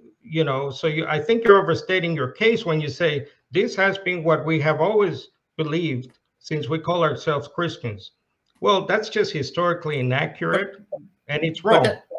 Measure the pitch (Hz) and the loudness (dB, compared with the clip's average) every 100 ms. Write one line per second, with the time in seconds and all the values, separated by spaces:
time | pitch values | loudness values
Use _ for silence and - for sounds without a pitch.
0 | - _ - 156 147 135 139 131 165 151 | -20 _ -6 -2 0 0 -4 -4 -2 -2
1 | - 151 151 233 202 196 160 160 - 185 | -2 -2 0 2 6 6 6 0 0 0
2 | 170 156 127 - 220 220 165 156 147 127 | 0 -2 -4 0 2 2 0 -2 -2 0
3 | 170 147 - _ _ 143 233 - 190 190 | 0 0 -6 _ _ 0 0 2 0 0
4 | - 180 160 156 156 156 151 143 175 214 | -4 -2 2 2 2 0 2 2 2 4
5 | 190 127 - _ _ - 151 165 160 123 | 2 0 -10 _ _ -8 -4 -2 -2 -4
6 | 123 _ _ _ - 156 123 160 160 175 | -8 _ _ _ -8 -6 -2 -4 -2 0
7 | 156 127 - 143 - - 170 - 117 101 | 0 0 -2 -2 -4 -4 -4 -4 -8 -10
8 | - _ _ _ _ _ 196 196 - 214 | -14 _ _ _ _ _ 2 2 2 -2
9 | 220 220 202 156 127 - 175 170 151 147 | 0 -2 -2 -2 -4 -2 0 -2 -4 -4
10 | 127 131 160 - 165 175 196 - - - | 0 0 -2 -4 -2 -2 -2 -10 -16 -16
11 | - _ - 147 165 156 180 220 113 98 | -16 _ -8 -4 -4 -2 4 6 4 0
12 | - | -8